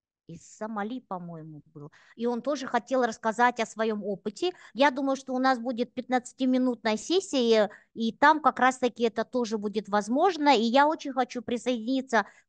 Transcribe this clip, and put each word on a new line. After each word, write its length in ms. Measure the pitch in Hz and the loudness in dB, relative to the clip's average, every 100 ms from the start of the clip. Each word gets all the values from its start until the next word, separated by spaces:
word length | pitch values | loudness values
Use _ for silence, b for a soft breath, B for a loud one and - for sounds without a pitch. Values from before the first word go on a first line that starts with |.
| _ _ - | _ _ -20
из 160 | 165 - - | -20 -20 -14
Сомали, 440 | 214 214 208 254 | -10 -6 -6 -8
по-моему, 600 | - 185 175 165 160 151 160 | -10 -12 -10 -14 -16 -18 -20
был. 180 | 160 143 b b - | -18 -18 b b -6
И 120 | 233 | -4
он 140 | 240 | -2
тоже 260 | 254 285 254 | -4 -4 -2
хотел 360 | 240 - 254 240 | -4 0 0 0
рассказать 540 | 226 226 214 247 240 | -2 -4 2 2 2
о 40 | 220 | -6
своём 360 | 214 226 214 | -2 -2 -2
опыте. 480 | 202 190 214 - 359 B B | -6 -6 -8 -4 -6 B B
Я 180 | 214 285 | 2 2
думаю, 260 | 254 277 269 | 2 -2 -2
что 160 | - 254 | -4 0
у 40 | |
нас 200 | 262 254 | 0 0
будет 340 | 233 233 240 | -2 -4 -4
пятнадцатиминутная 1040 | - 247 247 254 - 262 254 254 240 226 214 | -6 -2 -2 -2 -4 0 2 0 0 -2 -2
сессия, 720 | - 359 - 277 233 220 196 B B - | 0 -2 0 0 4 4 4 B B -6
и 180 | 226 | -6
там 280 | - 294 311 | 4 4 6
как 180 | 269 240 | 2 4
раз-таки 440 | 254 254 254 - 226 | 2 2 -4 0 -2
это 200 | 220 220 | -2 -4
тоже 320 | 254 226 214 | -2 -2 -4
будет 300 | 208 208 196 | -4 -6 -2
возможно. 600 | 208 208 254 381 320 285 240 | -2 0 2 2 2 4 4
И 60 | |
я 240 | 233 262 294 | 4 4 4
очень 260 | 320 285 | 2 -6
хочу 280 | 254 247 247 | -4 -4 -6
присоединиться 840 | 226 240 - 247 220 269 262 226 196 b | -6 -4 -2 -4 -2 -4 0 0 -2 b